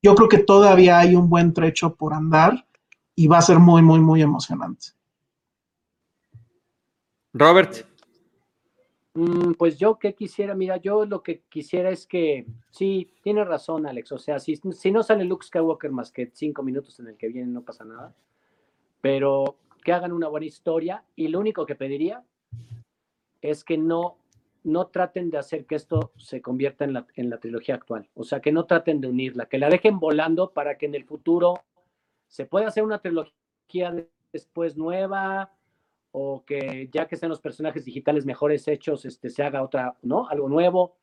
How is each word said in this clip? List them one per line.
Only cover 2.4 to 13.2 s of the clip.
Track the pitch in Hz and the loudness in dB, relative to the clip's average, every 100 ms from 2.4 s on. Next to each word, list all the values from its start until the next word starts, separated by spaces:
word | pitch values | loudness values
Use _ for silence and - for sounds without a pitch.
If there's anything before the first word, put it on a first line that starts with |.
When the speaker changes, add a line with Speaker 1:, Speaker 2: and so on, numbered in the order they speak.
| 165 254 _ _ _ _ _ - | 4 2 _ _ _ _ _ 2
Speaker 1:
y | 156 | 6
va | 170 | 6
a | |
ser | 165 170 | 6 8
muy, | 175 170 | 10 10
muy, | 160 160 | 8 8
muy | 156 160 | 6 4
emocionante. | 151 143 - 143 - - - _ _ _ _ _ _ _ _ _ _ _ _ _ _ - _ _ _ _ _ _ _ _ _ | 2 0 -6 -10 -10 -14 -20 _ _ _ _ _ _ _ _ _ _ _ _ _ _ -20 _ _ _ _ _ _ _ _ _
Speaker 2:
Robert. | 123 151 180 185 - - _ _ _ _ _ _ _ _ _ _ _ _ 165 | 4 8 8 4 -4 -20 _ _ _ _ _ _ _ _ _ _ _ _ -4
Speaker 3:
Mm, | 170 170 175 | -2 0 -2
pues | 165 170 143 | 0 -2 2
yo | 208 214 | 0 0
qué | 208 196 | -4 -6
quisiera, | 202 - 202 190 | -12 -8 -8 -6
mira, | 185 185 | -6 -6
yo | 196 208 214 | -2 -2 -2
lo | 196 | -8
que | - 165 _ | -10 -12 _
quisiera | 156 147 - 180 | -16 -6 -4 -4
es | 180 _ | -6 _
que, | 180 160 135 120 - _ | -4 -2 -4 -8 -20 _
sí, | _ 196 190 180 _ | _ -4 -4 -8 _